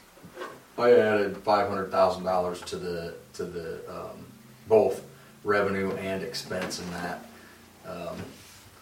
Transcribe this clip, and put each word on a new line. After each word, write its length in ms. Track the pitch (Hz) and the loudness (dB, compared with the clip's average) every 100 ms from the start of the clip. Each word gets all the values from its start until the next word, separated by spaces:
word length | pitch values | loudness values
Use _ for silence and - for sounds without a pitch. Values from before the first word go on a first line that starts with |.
| - - - - - - - - | -20 -20 -20 -14 -14 -16 -12 2
I 140 | 120 | 8
added 440 | 117 107 104 98 92 | 8 8 4 2 -2
five 300 | - 101 101 | 2 2 2
hundred 220 | 98 92 | -2 0
thousand 340 | 95 92 90 | 2 4 2
dollars 360 | 90 92 90 87 | 0 0 0 -4
to 140 | - 90 | -8 -8
the, 380 | 90 85 85 - - | -6 -6 -8 -12 -14
to 100 | - | -10
the, 360 | 95 - 82 - - | -8 -8 -8 -10 -10
um, 380 | - - - - - - - - | -12 -12 -14 -18 -20 -20 -18 4
both 340 | 110 - - - - - - | 6 6 0 -8 -20 -20 -6
revenue 480 | 104 101 98 95 95 92 | 0 2 2 0 -2 -4
and 260 | 95 95 | -4 -4
expense 580 | 98 - - 92 90 90 | -6 -8 -6 -6 -6 -6
in 100 | 90 | -8
that. 340 | 87 87 - - - - - - - - | -8 -8 -8 -12 -20 -20 -20 -20 -18 -14
Um, 300 | 90 - 87 - - - - - - | -10 -10 -10 -12 -16 -20 -20 -20 -20